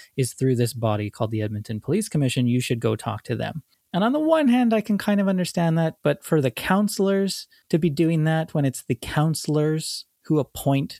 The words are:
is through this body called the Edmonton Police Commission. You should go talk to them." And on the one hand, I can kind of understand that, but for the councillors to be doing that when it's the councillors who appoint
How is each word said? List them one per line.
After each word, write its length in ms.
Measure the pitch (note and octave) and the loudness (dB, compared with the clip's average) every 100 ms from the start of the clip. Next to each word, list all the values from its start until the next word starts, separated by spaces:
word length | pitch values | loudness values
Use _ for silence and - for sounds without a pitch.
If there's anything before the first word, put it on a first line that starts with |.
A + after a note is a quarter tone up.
| - - | -8 -4
is 160 | B2 | -4
through 240 | - C3 A#2+ | 0 0 2
this 160 | A#2 | 0
body 360 | A#2 A2+ G#2 G#2 | 0 -2 -2 -4
called 220 | - A2+ | -4 -4
the 100 | A2 | -2
Edmonton 380 | G#2+ G#2+ - G#2+ | -4 -6 -8 -8
Police 300 | - G3 G#3+ | -2 -2 -2
Commission. 360 | D3+ B2+ C3 B2 | 0 0 0 0
You 140 | B2 | 0
should 200 | - A#2 | -2 -2
go 160 | A2+ A2 | -2 -2
talk 280 | A2 G#2 | -4 -6
to 120 | - A2+ | -6 -6
them." 280 | G#2+ D#3+ - _ _ | -6 -10 -14 _ _
And 100 | F3+ | -2
on 80 | A3+ | 0
the 80 | D4 | 2
one 300 | D#4 D#4+ C#4 | 2 4 4
hand, 240 | B3 A#3 | 4 4
I 80 | A3 | 2
can 160 | A3 G3+ | 0 -2
kind 240 | - G3+ | 0 2
of 80 | G3 | 2
understand 480 | F#3 F3 F3+ E3 E3 | 0 -2 0 2 2
that, 180 | D#3+ - | 0 0
but 200 | D3+ C#3+ | -2 -2
for 180 | - D#3 | 0 2
the 100 | C3 | 2
councillors 960 | - - F#3+ G#3 - G3 G3 G3 - - _ - | 0 0 2 2 0 0 2 0 -4 -12 _ -2
to 100 | E3+ | 0
be 100 | E3 | 2
doing 360 | C#3+ E3 E3 D#3 | 2 2 2 2
that 280 | D#3+ D#3 | 0 0
when 120 | D3+ C3+ | 0 0
it's 180 | - | -2
the 120 | - B2 | -6 -6
councillors 1120 | - D3+ D#3+ D3+ - D3+ D3+ D#3+ - - - _ - | -2 0 0 0 0 0 0 -2 -6 -10 -14 _ -2
who 140 | D3+ | 0
appoint 600 | - - C#3+ C#3 E3+ | 0 -2 0 0 -2